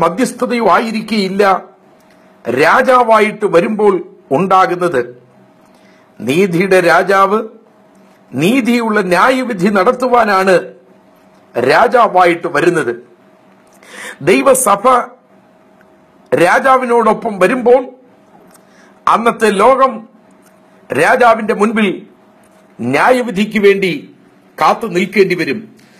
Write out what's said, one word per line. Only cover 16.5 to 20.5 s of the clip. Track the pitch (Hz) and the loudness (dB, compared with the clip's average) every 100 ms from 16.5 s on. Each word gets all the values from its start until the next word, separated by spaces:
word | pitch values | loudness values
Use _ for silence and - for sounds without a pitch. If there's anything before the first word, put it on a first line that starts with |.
| 233 262 262 240 233 220 - 226 196 | 2 2 0 0 0 0 -2 -6 -2
വരുമ്പോൾ | 185 262 226 262 - - _ _ _ _ _ _ _ _ _ _ - | 0 0 2 2 2 -14 _ _ _ _ _ _ _ _ _ _ -2
അന്നത്തെ | 185 233 - 220 196 | 0 -2 -2 -2 2
ലോകം | 226 262 269 220 - _ _ _ _ | 2 2 0 -2 -16 _ _ _ _